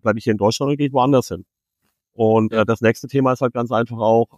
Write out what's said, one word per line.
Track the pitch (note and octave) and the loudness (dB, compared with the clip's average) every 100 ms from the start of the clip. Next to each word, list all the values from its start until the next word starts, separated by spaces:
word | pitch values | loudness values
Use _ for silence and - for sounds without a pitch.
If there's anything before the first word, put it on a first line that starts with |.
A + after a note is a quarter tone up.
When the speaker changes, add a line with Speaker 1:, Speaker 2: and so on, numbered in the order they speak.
Speaker 1:
bleibe | A2 G#2+ | -4 -2
ich | |
hier | A#2+ | -2
in | G#2+ | 0
Deutschland | G2+ - C#3 | 0 0 -2
oder | D3 | -2
gehe | C#3+ | -2
ich | |
woanders | C3 C3 C3 - | 0 2 2 0
hin? | F2+ - _ _ _ _ _ _ | -8 -14 _ _ _ _ _ _
Und, | A2+ A2 A2 A2 | -2 2 2 2
Speaker 2:
Ja. | A2 | 0
Speaker 1:
äh, | G#2+ | 0
das | A2 | 0
nächste | A2+ - B2+ | 0 -2 -4
Thema | C#3 C3 | -2 0
ist | B2+ | 0
halt | B2+ | -2
ganz | B2 A#2 | -4 -4
einfach | A2+ A#2 A#2 | -2 -4 -2
auch, | A2 A2+ A2+ | 2 2 0